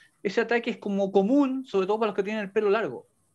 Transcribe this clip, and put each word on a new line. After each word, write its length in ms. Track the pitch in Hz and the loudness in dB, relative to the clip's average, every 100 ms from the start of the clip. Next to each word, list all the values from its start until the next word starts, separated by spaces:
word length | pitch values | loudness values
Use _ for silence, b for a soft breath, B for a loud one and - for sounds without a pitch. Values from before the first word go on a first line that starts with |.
| b _ | b _
ese 200 | - 233 | -4 0
ataque 300 | 226 233 240 | 0 0 -2
es 60 | 190 | -6
como 340 | 208 196 196 | -4 -2 2
común, 540 | 196 196 277 269 262 262 | 2 4 4 2 -2 -2
sobre 220 | 196 190 | -2 0
todo 120 | 220 | 0
para 80 | 220 | 0
los 40 | 196 | -2
que 80 | |
tienen 200 | 196 220 | -4 -4
el 80 | 196 | -4
pelo 180 | 220 208 | 0 2
largo. 380 | 214 170 117 - _ _ | 2 -2 -8 -16 _ _